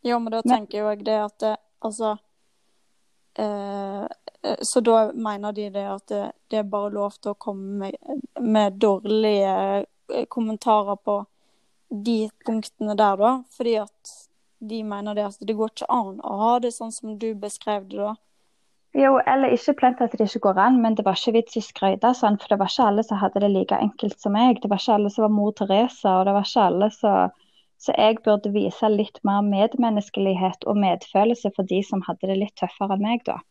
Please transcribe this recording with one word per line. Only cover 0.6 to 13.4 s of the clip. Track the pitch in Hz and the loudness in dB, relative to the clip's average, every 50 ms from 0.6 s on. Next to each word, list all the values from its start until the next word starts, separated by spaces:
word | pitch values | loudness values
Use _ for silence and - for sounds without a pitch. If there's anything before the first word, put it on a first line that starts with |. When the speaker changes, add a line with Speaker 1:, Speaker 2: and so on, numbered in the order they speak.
| 214 190 - 208 214 | 0 -6 -6 -4 -2
Speaker 1:
jo | 214 214 | -2 -4
jeg | 208 208 | -4 -2
det | 220 220 | -2 -2
at | 214 208 208 _ _ | 0 -2 -4 _ _
det, | 214 220 214 - _ _ _ _ | -4 -4 -4 -4 _ _ _ _
altså, | - 220 214 220 226 214 214 214 _ _ _ _ _ _ _ _ _ _ _ _ _ _ _ _ _ _ _ _ _ _ _ - | -10 -10 -6 -4 -4 -4 -4 -6 _ _ _ _ _ _ _ _ _ _ _ _ _ _ _ _ _ _ _ _ _ _ _ -6
eh, | 214 208 208 202 202 202 202 202 196 196 196 202 196 - - _ _ - _ _ - | -6 -4 -4 -6 -8 -8 -8 -8 -8 -8 -8 -8 -10 -10 -12 _ _ -20 _ _ -6
eh, | - - - | -6 -6 -4
så | - - - 262 226 | -6 -2 0 0 2
da | 233 226 226 220 214 - | 4 4 4 4 2 -2
mener | - 226 214 208 202 202 208 208 | -6 -6 -6 -6 -6 -8 -8 -8
de | 208 208 202 190 | -8 -10 -8 -6
det | 202 196 196 | -8 -6 -6
at | 196 196 _ _ 214 | -8 -10 _ _ -6
det, | 202 202 - - _ _ _ | -6 -6 -8 -10 _ _ _
det | - 214 | -4 -4
er | 214 202 | -4 -2
bare | 202 208 202 208 202 | -4 -4 -4 -4 -4
lov | 208 202 202 - | -4 -4 -4 -6
til | _ - 208 208 | _ -8 -8 -8
å | _ | _
komme | - 220 202 196 196 196 202 202 196 | -8 -10 -8 -8 -10 -8 -8 -8 -8
med, | 196 - - _ - 269 277 - - _ - | -8 -10 -12 _ -10 -10 -10 -10 -12 _ -6
med | 247 226 214 214 208 202 190 196 226 | -2 0 0 0 0 -2 0 0 2
dårlige, | 214 196 185 202 202 214 220 220 214 208 202 196 190 190 190 196 196 196 202 - _ _ _ _ - - | 2 2 0 0 -2 0 0 2 2 2 2 0 0 0 -2 -2 -2 -2 -4 -4 _ _ _ _ -8 -6
eh, | 233 247 - | -6 -6 -6
kommentarer | - 254 226 220 220 208 - 247 220 214 202 202 202 190 | -4 -4 -4 -4 -4 -4 0 2 2 2 2 0 -6 -6
på | _ - 208 202 202 _ _ _ _ _ _ _ _ _ _ _ _ _ | _ -2 -2 -2 -4 _ _ _ _ _ _ _ _ _ _ _ _ _
de | - 202 202 226 233 220 220 214 _ _ _ | -12 -8 -4 -2 -2 -2 -2 -4 _ _ _
punktene | - 226 220 208 - _ _ 214 208 208 202 | -4 -4 -4 -4 -8 _ _ -6 -4 2 4
der | 214 202 196 | 4 4 4
da, | 190 208 226 262 269 | 4 4 2 2 2